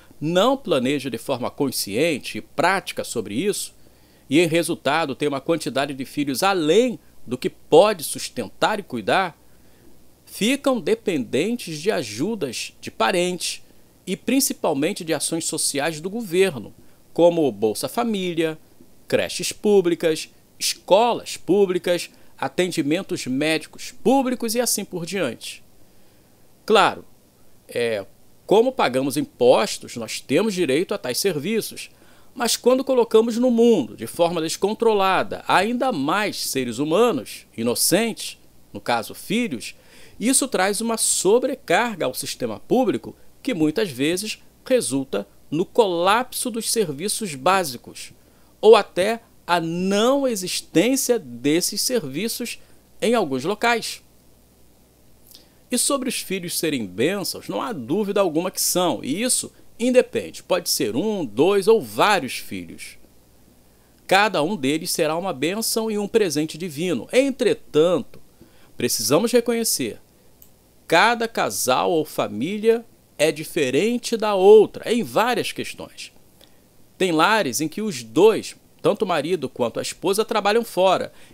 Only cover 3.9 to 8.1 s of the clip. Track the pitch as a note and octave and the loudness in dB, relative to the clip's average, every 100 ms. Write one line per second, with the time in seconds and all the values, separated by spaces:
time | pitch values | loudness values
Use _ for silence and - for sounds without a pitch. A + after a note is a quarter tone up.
3.9 | _ _ _ - C#3+ F3 E3 E3 E3 C3 | _ _ _ -2 2 2 2 0 -2 -2
4.9 | D#3 D#3 B2+ D3 C#3 - E3 - B2+ C#3+ | 0 -2 -2 -4 -4 -2 -2 -2 -4 -4
5.9 | C3+ - - C#3+ B2 F#3+ F#3+ D3+ F#3 B3+ | -6 -8 -6 -4 0 0 2 4 4 4
6.9 | F#3 - - - B2+ F#3 - - D3+ G#3 | 0 -12 -16 -10 -6 -6 -8 4 6 6
7.9 | F#3+ C3+ | 4 -6